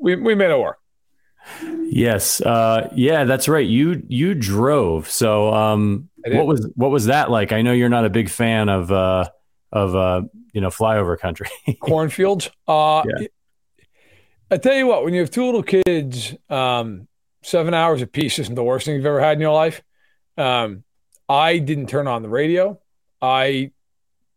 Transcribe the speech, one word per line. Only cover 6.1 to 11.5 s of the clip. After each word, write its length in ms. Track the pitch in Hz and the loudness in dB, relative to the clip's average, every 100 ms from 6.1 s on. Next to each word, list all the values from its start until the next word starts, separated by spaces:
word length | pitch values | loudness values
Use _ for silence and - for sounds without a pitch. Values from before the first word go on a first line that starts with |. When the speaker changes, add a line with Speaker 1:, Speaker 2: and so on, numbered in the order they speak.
| _ | _
Speaker 1:
I 60 | 117 | -2
did. 80 | 135 | 0
Speaker 2:
what 100 | 151 | 2
was, 200 | 139 110 | 0 -2
what 160 | - 135 | -2 0
was 160 | 139 107 | 2 2
that 240 | 143 - | 2 2
like? 220 | 117 98 | 0 0
I 100 | 110 | 0
know 80 | 120 | 2
you're 180 | 123 123 | 2 2
not 160 | 120 | 2
a 60 | 110 | 2
big 180 | 107 101 | 0 -2
fan 380 | - 117 113 104 | 0 0 2 2
of, 220 | 98 87 | 0 2
uh, 380 | 95 92 92 87 _ _ _ _ | 2 2 0 -2 _ _ _ _
of, 240 | 107 98 | -2 0
uh, 280 | 92 92 90 92 - - | 2 0 0 -4 -12 -12
you 80 | 107 | -4
know, 100 | 95 | -4
flyover 460 | - 110 110 90 85 | -2 0 0 0 -2
country. 300 | 87 82 101 | -4 -8 -12